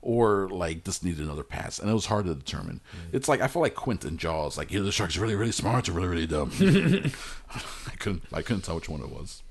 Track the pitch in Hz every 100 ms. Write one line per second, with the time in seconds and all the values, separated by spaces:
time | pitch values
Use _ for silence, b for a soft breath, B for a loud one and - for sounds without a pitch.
0 | - 117 113 101 95 95 85 82 95 92
1 | 90 80 76 73 69 - - - 101 110
2 | - 107 95 73 - - 85 82 - -
3 | 85 104 - 135 127 175 151 - - 101
4 | - 80 82 80 73 71 76 92 98 -
5 | 98 80 110 104 117 - 101 120 120 85
6 | 90 85 82 76 69 - 196 170 165 190
7 | 151 - B B B 123 B B B -
8 | - 90 - 80 80 107 - 82 - 78
9 | - 71 76 - -